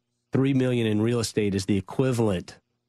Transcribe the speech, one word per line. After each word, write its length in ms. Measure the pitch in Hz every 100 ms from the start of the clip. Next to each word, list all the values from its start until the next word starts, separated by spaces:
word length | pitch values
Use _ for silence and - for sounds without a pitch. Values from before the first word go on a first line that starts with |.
| _ _ _
three 200 | 131 135
million 320 | 135 127 123 113
in 160 | 107
real 180 | 113 120
estate 360 | 107 - 104 98
is 100 | 98
the 120 | 101
equivalent 840 | - - 131 120 113 90 - - _ _